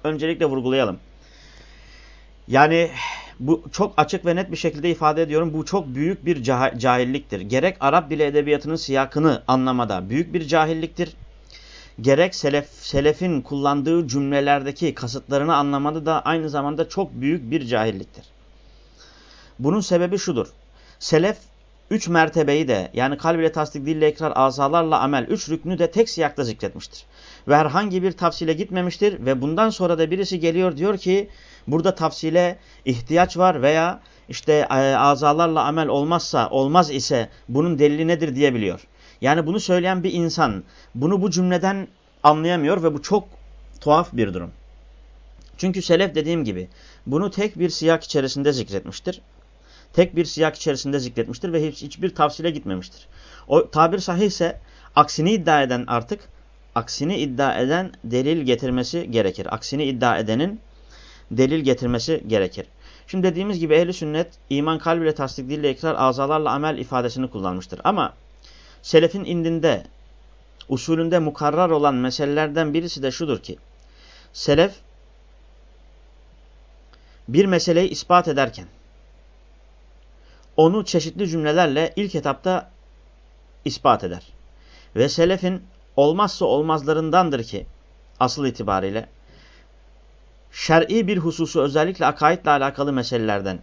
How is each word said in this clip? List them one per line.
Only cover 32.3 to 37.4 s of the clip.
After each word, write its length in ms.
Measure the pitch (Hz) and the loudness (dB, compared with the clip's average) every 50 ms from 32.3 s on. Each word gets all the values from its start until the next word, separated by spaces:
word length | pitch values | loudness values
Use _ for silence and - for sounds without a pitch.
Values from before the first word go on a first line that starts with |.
| 160 180 175 175 180 - - - - - - | 2 2 2 2 0 -6 -14 -20 -20 -8 -4
ihtiyaç 520 | 131 123 117 117 - 156 175 180 175 - | -2 -2 -2 -2 0 4 4 4 4 2
var 260 | 170 185 185 160 139 | 2 4 4 4 4
veya 380 | 123 143 156 160 165 175 202 - - - - - _ - | 4 4 4 4 2 0 -4 -6 -12 -20 -20 -20 _ -14
işte, 380 | 123 - - 156 151 151 - - | -14 -6 0 2 4 4 4 2
e, 40 | 135 | 2
azalarla 920 | 135 135 135 135 113 139 143 143 127 156 147 147 160 170 160 160 156 120 | 2 2 2 4 4 4 4 4 4 4 2 4 4 2 2 2 0 0
amel 240 | 147 151 160 156 143 | 0 0 -2 0 0
olmazsa 640 | - 143 143 160 175 165 - - - 135 110 - | 0 0 0 0 0 -2 -2 -2 0 0 0 2
olmaz 400 | - 135 135 139 160 180 175 147 | 0 0 2 4 4 4 4 4
ise 380 | 135 131 - - 147 120 113 - - - | 0 -6 -4 -2 0 -2 -2 -4 -8 -18